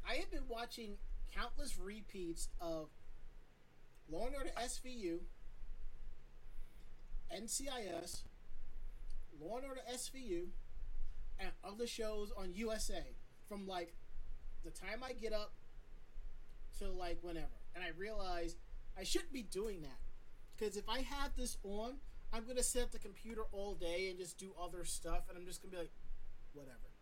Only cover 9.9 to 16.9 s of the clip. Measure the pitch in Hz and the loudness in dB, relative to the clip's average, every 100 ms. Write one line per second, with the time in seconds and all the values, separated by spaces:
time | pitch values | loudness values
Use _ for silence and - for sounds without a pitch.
9.9 | 247 - 269 247 254 359 - - - - | -4 -4 -4 0 0 2 -2 -2 -2 2
10.9 | - - - - - - - 185 208 240 | 6 6 6 2 2 2 0 -4 -2 -2
11.9 | - 214 214 208 202 185 175 226 220 - | 0 2 2 0 0 0 0 0 2 4
12.9 | - - - - - - 202 190 185 170 | 2 0 -4 -6 -10 -8 -6 -2 -2 -4
13.9 | - - - - - - - 330 - 185 | -6 -2 0 2 0 0 0 -2 -2 -4
14.9 | 220 262 233 220 214 208 - - - - | -4 -2 -2 2 2 2 -4 -8 -10 -10
15.9 | - - - - - - - - - 202 | -10 -4 -2 -2 -2 -4 -4 -4 0 2